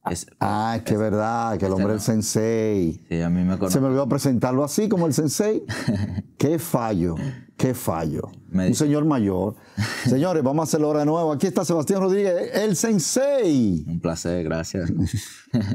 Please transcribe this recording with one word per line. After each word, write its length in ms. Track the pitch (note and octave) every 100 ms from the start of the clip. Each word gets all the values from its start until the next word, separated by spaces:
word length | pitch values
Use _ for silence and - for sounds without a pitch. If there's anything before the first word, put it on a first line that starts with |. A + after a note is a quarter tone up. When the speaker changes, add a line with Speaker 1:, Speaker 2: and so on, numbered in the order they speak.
| F#2
Speaker 1:
Es, 160 | F2+ - -
Speaker 2:
Ah, 340 | G2+ G#2 A2+ A2+
es 40 |
que 120 | -
es 20 |
Speaker 1:
es, 40 | G#2+
Speaker 2:
verdad, 600 | A2 G#2 A2 A#2 A#2 F#2+
que 60 | F#2+
el 60 |
Speaker 1:
ese 0 |
Speaker 2:
hombre 200 | F#2+ G2+
Speaker 1:
no. 40 | G#2+
Speaker 2:
es 40 |
sensei. 960 | A2+ A2 G#2 A2 A2+ A2+ A2 G2+ E2 - -
Speaker 1:
Sí, 140 | E2
a 80 | E2+
mí 140 | F2+
me 0 |
Speaker 2:
Se 60 | F2+
me 60 | F#2
Speaker 1:
conoce. 180 | F#2+ A2
Speaker 2:
olvidó 300 | C3+ C3 B2+
presentarlo 540 | C#3 C#3+ A#2+ B2+ B2+
así, 260 | D3 - G#3+
como 160 | F3+
el 80 | E3
sensei. 500 | C3 D3+ - G#3+ A3 - - - G2
Speaker 1:
<laughs> 360 | G#2 F2+ - -
Speaker 2:
Qué 180 | C3+ E3
fallo, 560 | - C3 A2+ F#2+ F2 D#2+ C#3+ - -
qué 200 | - C3
fallo. 560 | B2 - E2 D#2+ C#2+ - - -
Speaker 1:
Me 140 | F#2
Speaker 2:
Un 60 | F2+
Speaker 1:
di- 60 |
Speaker 2:
señor 300 | A#2 D3+ D3
mayor. 480 | D#3 C3+ G2+ F#2 G#2 - - -
Speaker 1:
<laughs> 280 | A2 - B2+
Speaker 2:
Señores, 320 | C3 F3+ D#3+
vamos 200 | B2+ D#3
a 20 |
hacerlo 240 | D3+ D#3+ D3+
ahora 140 | D3+
de 40 |
nuevo. 260 | D3 E3 D#3+
Aquí 140 | C#3+
está 180 | F#3+ G#3
Sebastián 380 | F3 E3 C#3+ G3
Rodríguez, 480 | F#3+ G3 G3 F3+ -
el 200 | F#3+ G#3+
sensei. 1120 | F3+ A3+ G3+ - B3+ C#4+ C4+ F#3 C#3 G#2 E2 E2
Speaker 1:
Un 120 | E2+
placer, 440 | E2+ E2 E2+ F2
gracias. 480 | D#2+ D#2+ D#2+ F#2+ E2
<laughs> 600 | - F#2 G#2 - - - A#2+ G2+